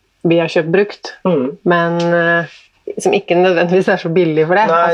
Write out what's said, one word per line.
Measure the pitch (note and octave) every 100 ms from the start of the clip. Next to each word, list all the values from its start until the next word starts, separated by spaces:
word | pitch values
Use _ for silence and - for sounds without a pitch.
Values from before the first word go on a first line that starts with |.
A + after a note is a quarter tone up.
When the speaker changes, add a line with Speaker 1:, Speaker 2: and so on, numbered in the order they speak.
| _ _
Speaker 1:
vi | E3+ E3+
har | D#3+
kjøpt | F3+ D#3+
brukt, | F#3 G#3 - - -
Speaker 2:
Mhm. | F#3 D#3 C3 F3+
Speaker 1:
men, | F3+ F3 E3+ E3+ E3+
eh, | E3+ E3+ E3+ E3 - _ _ - -
som | F#3
ikke | G3+ -
nødvendigvis | F3 F#3 E3+ F3 F#3 F3+
er | D3
så | E3+
billig | E3+ E3 D#3 D#3
for |
det. | F#3+ G#3+
Speaker 2:
Nei. | E3 E3+